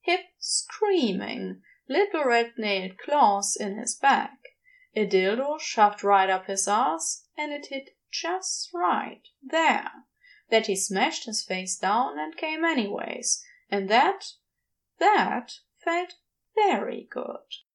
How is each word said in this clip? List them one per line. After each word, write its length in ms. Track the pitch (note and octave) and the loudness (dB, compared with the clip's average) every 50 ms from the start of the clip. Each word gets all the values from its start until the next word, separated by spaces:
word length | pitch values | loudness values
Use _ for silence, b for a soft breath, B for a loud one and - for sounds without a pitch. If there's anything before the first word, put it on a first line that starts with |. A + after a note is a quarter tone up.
Hip 240 | _ - E4+ F4+ - _ _ _ | _ -2 -2 -2 -2 _ _ _
screaming, 1200 | - - - - - - - - A4 G#4 G4 E4+ C4 G#3 F#3 F#3+ G3+ - - - F#3+ F#3 F#3 - b b b b b - | -8 -4 -4 -4 -6 -8 -4 -2 0 2 2 2 2 0 -2 -4 -6 -6 -8 -8 -8 -10 -10 -12 b b b b b -2
little 360 | C4 E4+ G#4 G4+ - D#4+ C#4+ | 0 0 0 2 0 0 2
red-nailed 760 | B3+ A#3 A#3 A#3 A#3 _ - G#3+ G#3 G3+ F#3+ F#3 F#3+ F#3 - | 2 2 2 2 0 _ -6 -2 -2 -2 -2 -4 -6 -12 -14
claws 580 | - - C#4+ D4 B3+ G#3 G3+ G3+ G3+ - - | -4 0 4 6 6 6 4 2 -2 -4 -4
in 220 | - G#3+ G3+ G3 A3+ | -4 -4 -6 -6 -6
his 160 | - - - | -8 -8 -6
back, 440 | - - C#4 B3+ G3 - - - _ _ - _ _ b b b b b b _ | 0 2 4 4 4 0 -4 -10 _ _ -20 _ _ b b b b b b _
a 120 | G#3+ G#3+ | -2 -2
dildo 520 | F3+ F#3+ F#3 F#3 F#3+ G#3+ A#3+ C#4 C#4+ D4+ D4+ | 4 4 4 4 4 0 0 -2 -4 -4 -6
shoved 460 | - - - A3+ G#3 G3+ G#3 - - | -8 -6 4 4 4 4 4 0 2
right 240 | G3+ G3+ G3 F#3+ F#3+ | 4 6 6 6 4
up 180 | F#3 F#3 F#3+ | 0 -2 -2
his 220 | - G3 F#3+ - - | -4 -4 -4 0 0
ass, 580 | G#3 A3 C4 D4 D#4+ E4 D#4+ - - - _ _ _ | 2 2 2 0 0 -2 -4 -8 -8 -8 _ _ _
and 160 | - D4+ D4 | -8 -6 -6
it 160 | D4 C#4+ C#4+ | -6 -10 -10
hit 300 | - C#4 C4+ C#4 - _ _ _ _ | -8 -10 -10 -10 -10 _ _ _ _
just 640 | - - - E4 F4+ F#4+ F#4+ - - - - - - | -10 -6 -4 -4 -4 -4 -4 -6 -6 -6 -8 -8 -4
right, 520 | F4 F4+ F4 A#3+ G#3 - - - _ _ - _ _ | -2 0 0 0 0 -2 -6 -12 _ _ -20 _ _
there, 600 | C#4 C4 - D#4+ E4 D4 A3 - - - - - _ _ b b b b b b b b | -10 -2 0 2 2 2 2 0 -4 -8 -12 -14 _ _ b b b b b b b b
that 160 | A3+ A3 A3 | 2 2 2
he 100 | G#3+ F#3+ | 2 -2
smashed 480 | F#3+ - - F#3+ F#3+ A#3+ D#4 D#4+ - - | -2 -2 -2 0 0 0 0 0 -6 -8
his 180 | A#3 G#3+ - | -6 -6 -6
face 360 | - - F#3+ F#3 F#3 F#3 - - | -6 -4 -6 -6 -6 -8 -6 -2
down 400 | - F#3+ G#3 A#3 B3+ C#4+ - D3 | 0 0 2 2 0 -2 -4 -6
and 180 | D#3 D#3 - | -8 -8 -8
came 260 | - - D#4 D#4 D#4 | -8 -6 -6 -4 -2
anyways, 800 | E4 E4 D#4+ C4 G#3 G3 - - - - - - - - - - B B B B B B | 0 0 2 0 0 -2 -4 -6 -6 -8 -8 -6 -2 -2 -4 -4 B B B B B B
and 200 | G3+ G3+ F#3+ F#3+ | -2 -2 2 4
that, 420 | G#3+ A#3+ C#4+ F4+ F#4+ F#4+ - - - _ _ _ _ _ _ _ _ _ _ _ _ _ | 6 6 6 4 2 -2 -8 -18 -20 _ _ _ _ _ _ _ _ _ _ _ _ _
that 640 | E4 G4 G#4+ D#4 F#3+ - - B3 B3 - - - _ _ _ _ - | 4 6 6 6 4 2 0 -4 -6 -8 -20 -20 _ _ _ _ -4
felt 300 | E4+ E4 F4 F4+ F4+ - _ _ _ _ _ _ _ _ | -2 0 0 -2 -4 -10 _ _ _ _ _ _ _ _
very 520 | A4 G#4+ G4 C#4 G3+ - - - - - _ | 2 4 4 4 2 -2 -4 -6 -8 -12 _
good. 340 | - - - - - - _ _ - - _ _ | -8 -8 -6 -6 -10 -12 _ _ -18 -18 _ _